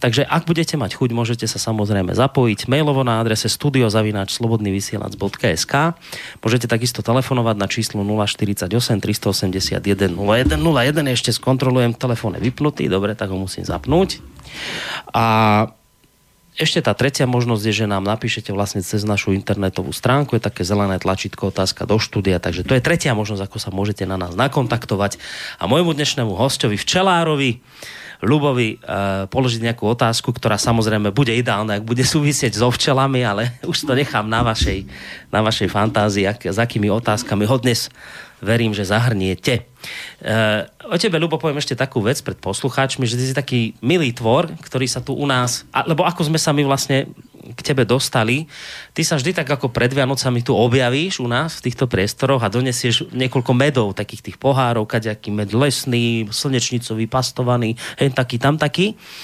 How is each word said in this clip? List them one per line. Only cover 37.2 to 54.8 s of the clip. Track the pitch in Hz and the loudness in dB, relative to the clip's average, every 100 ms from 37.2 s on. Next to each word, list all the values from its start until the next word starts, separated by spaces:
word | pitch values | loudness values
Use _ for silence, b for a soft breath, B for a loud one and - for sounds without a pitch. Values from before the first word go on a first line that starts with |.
| - 101 104 | 0 0 2
ho | 131 | 2
dnes, | 123 113 - B B B B B | 2 0 -2 B B B B B
verím, | 95 117 113 | -2 0 0
že | 104 | -2
zahrniete. | 95 107 120 104 95 90 - 120 - - B B B B | 0 2 2 2 0 -2 0 -2 -4 -18 B B B B
Eh, | - 110 107 107 - - | -2 0 2 0 -4 -12
o | - 185 | -4 -2
tebe, | 226 165 | 0 0
Ľubo, | 165 156 | 0 0
poviem | 160 143 | -2 -2
ešte | 143 131 | -4 -2
takú | 135 120 | -2 0
vec | 104 - | 0 -2
pred | - 95 | -4 -8
poslucháčmi, | 95 101 135 135 131 - 120 | -6 -4 -2 0 -2 0 -2
že | 120 | 0
ty | |
si | 131 131 | -2 -2
taký | 135 127 113 - | -2 0 0 -2
milý | 117 180 135 | 0 2 2
tvor, | 117 113 135 170 165 | 0 2 2 2 -6
ktorý | - 123 127 | -6 -4 -2
sa | 123 | -4
tu | 123 | -4
u | 135 143 | -2 0
nás, | 127 120 - - | 2 0 -2 -4
a, | 131 143 | -4 0
lebo | 156 | 2
ako | 180 175 156 | 0 0 0
sme | 160 | 0
sa | - | 2
my | 147 | 2
vlastne | 139 135 - 135 - - - - - | 2 0 0 0 -2 -8 -20 -20 -18
k | 120 | -8
tebe | - 135 | -2 2
dostali, | 107 127 - 123 110 151 160 B B B B | 2 2 2 0 2 0 -4 B B B B
ty | - | -4
sa | 165 156 | 0 0
vždy | 139 | 0
tak | 175 135 | -2 -2
ako | 143 131 | -2 -2
pred | - 123 | 2 2
Vianocami | 135 131 135 131 120 | 2 0 0 0 0
tu | 120 | 2
objavíš | 104 120 131 123 139 185 185 | 4 4 4 2 0 -2 -4
u | 120 | -2
nás | 120 160 - | -2 -2 -4
v | |
týchto | 127 - 123 | -6 -2 0
priestoroch | 95 98 - 135 139 | 2 0 0 0 2
a | 107 | 2
donesieš | 113 131 120 123 113 - | 0 0 0 0 0 -2
niekoľko | 127 127 131 120 | -2 0 0 2
medov, | 123 143 131 104 | 4 4 2 0
takých | 95 104 - | -2 -8 -10
tých | - - | -14 -2
pohárov, | 135 135 123 117 | 0 2 2 0